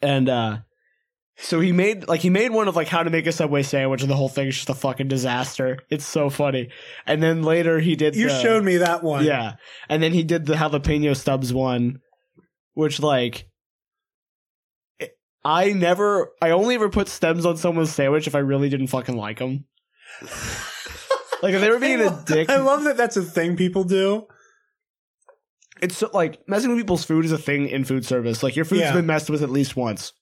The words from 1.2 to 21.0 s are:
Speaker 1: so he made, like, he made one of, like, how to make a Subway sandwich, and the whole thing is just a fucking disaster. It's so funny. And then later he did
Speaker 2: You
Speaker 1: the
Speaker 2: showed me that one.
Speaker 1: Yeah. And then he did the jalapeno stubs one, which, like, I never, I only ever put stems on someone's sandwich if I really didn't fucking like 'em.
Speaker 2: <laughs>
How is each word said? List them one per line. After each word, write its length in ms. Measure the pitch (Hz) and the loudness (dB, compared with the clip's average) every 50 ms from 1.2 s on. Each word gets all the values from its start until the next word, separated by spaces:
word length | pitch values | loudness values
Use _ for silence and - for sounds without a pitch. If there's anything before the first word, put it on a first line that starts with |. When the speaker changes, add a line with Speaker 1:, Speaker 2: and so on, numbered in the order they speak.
| _ _ _ _ | _ _ _ _
Speaker 1:
so 220 | - - - 165 | -8 -4 0 0
he 120 | 165 185 | 2 2
made, 360 | 175 180 185 208 220 196 175 - | 4 2 2 2 0 -2 -2 -2
like, 140 | 165 160 | -2 0
he 100 | 165 190 | 2 2
made 180 | 180 196 220 254 | 2 4 2 2
one 180 | 226 220 214 202 | 2 0 0 2
of, 80 | 175 | 0
like, 120 | 170 160 - | 0 -2 0
how 160 | 180 170 170 | 0 0 0
to 80 | 170 | 2
make 160 | 160 165 160 160 | 0 0 0 0
a 40 | |
Subway 300 | 160 160 170 151 143 143 | 0 0 0 0 2 0
sandwich, 400 | 135 139 - 139 135 135 135 127 | 0 0 0 0 0 0 0 0
and 80 | 135 139 | 0 0
the 60 | 139 139 | 0 0
whole 100 | 139 131 | 0 -2
thing 200 | 131 - 139 135 | -2 -2 -4 -4
is 80 | 131 | -4
just 160 | 131 - - | -6 -4 -6
a 20 | 131 | -6
fucking 340 | 131 - 139 127 131 139 135 | -4 -2 -4 -2 -2 -4 -2
disaster. 720 | 135 131 123 131 123 123 127 131 - - 135 127 127 135 - _ | -2 -2 0 -2 -2 -2 -4 -6 -4 -4 -2 -2 -2 -6 -6 _
It's 120 | - 151 143 | -6 -6 -6
so 260 | - - 160 147 143 | -4 -2 0 0 0
funny. 380 | 139 - 151 143 135 131 120 117 - - - - - - - | 0 0 -2 0 0 -2 -4 -6 -12 -20 -20 -20 -20 -14 -2
And 160 | - 151 151 | -2 0 2
then 220 | 160 160 165 165 156 | 2 2 2 2 2
later 360 | 156 160 170 170 165 165 160 | 2 2 2 4 2 2 2
he 160 | 160 175 175 | 2 2 2
did 200 | - 156 151 143 | 2 2 0 2
Speaker 2:
You 140 | 214 226 254 | 2 0 0
Speaker 1:
the 120 | - - | 0 2
Speaker 2:
showed 220 | - 226 226 220 208 | 2 4 4 4 4
me 140 | 190 180 175 | 4 2 4
that 260 | 180 170 170 170 170 | 4 2 0 0 0
one. 200 | 160 151 139 147 | -2 0 2 2
Speaker 1:
Yeah. 300 | 151 147 131 117 107 107 - - - - - - - | 2 2 2 -2 -4 -8 -12 -20 -20 -20 -20 -8 -4
And 140 | 151 156 | 0 0
then 120 | 160 160 170 | 2 2 2
he 100 | 180 165 | 2 2
did 240 | 156 170 165 160 143 | 2 0 -2 0 0
the 80 | 156 | 0
jalapeno 600 | 156 160 151 147 147 143 156 151 151 151 147 139 | 0 0 0 0 -2 0 0 0 2 2 0 0
stubs 380 | 139 - - 135 131 131 123 123 | 0 0 -2 -2 -2 -2 -2 -2
one, 460 | 131 131 131 123 123 123 120 131 - _ _ _ _ _ _ _ _ _ _ _ _ _ _ _ | -2 0 0 0 0 0 0 -2 -4 _ _ _ _ _ _ _ _ _ _ _ _ _ _ _
which, 260 | - 156 151 143 - | -2 -2 -2 0 0
like, 440 | 143 151 143 131 123 120 113 - - - _ _ _ _ _ _ _ _ _ _ _ _ _ _ _ _ _ _ _ _ _ _ _ _ _ _ _ _ _ _ - - _ _ _ _ _ _ _ | 0 2 2 2 0 -2 -4 -8 -18 -18 _ _ _ _ _ _ _ _ _ _ _ _ _ _ _ _ _ _ _ _ _ _ _ _ _ _ _ _ _ _ -12 -12 _ _ _ _ _ _ _
I 280 | 143 156 170 185 202 | 0 2 4 4 2
never, 600 | 208 190 175 170 180 185 208 208 208 190 156 - - _ | 2 2 2 2 2 2 2 2 2 0 0 -2 -4 _
I 100 | - 165 | 0 2
only 240 | 165 175 202 233 247 | 4 4 4 2 2
ever 140 | 240 214 208 | 2 0 0
put 180 | 175 208 196 - | 0 0 -2 -2
stems 380 | - - - 165 165 175 165 | -4 -2 0 0 0 2 2
on 120 | 175 170 165 | 0 0 0
someone's 360 | 160 175 170 165 165 156 160 | -2 -2 0 2 0 0 0
sandwich 340 | - 143 135 143 156 156 156 | 0 2 2 2 2 0 0
if 80 | 139 | -2
I 40 | 143 | 0
really 300 | 139 135 139 135 139 143 | 0 2 0 0 0 0
didn't 180 | 135 139 135 127 | 0 -2 -2 -2
fucking 280 | - 131 123 - 127 117 | -2 -4 -4 -4 -6 -6
like 240 | 104 104 110 110 | -6 -8 -8 -6
'em. 240 | 123 131 131 139 139 _ _ _ _ _ _ _ _ - - - | -6 -6 -6 -8 -10 _ _ _ _ _ _ _ _ -20 -20 -20
Speaker 2:
<laughs> 140 | - - - - - - - - - - - - - - - - | -18 -16 -14 -12 -10 -10 -10 -10 -12 -12 -14 -14 -14 -14 -14 -16